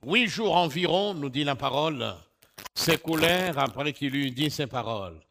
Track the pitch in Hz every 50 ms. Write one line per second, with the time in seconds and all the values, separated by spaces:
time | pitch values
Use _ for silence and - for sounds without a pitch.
0 | - 120 175 240 247 214 143 180 226 196 165 175 175 160 131 170 180 156 160 185
1 | 202 208 196 160 143 139 123 139 151 143 139 123 139 135 127 143 151 160 156 127
2 | 113 110 95 82 - _ _ _ - _ _ - - - _ - - 165 165 151
3 | - - 160 156 160 165 175 180 185 180 156 139 139 127 113 127 143 151 143 -
4 | 143 139 131 143 143 135 123 123 151 151 139 - 147 113 - 127 113 107 117 104
5 | 98 90 82 80 _ _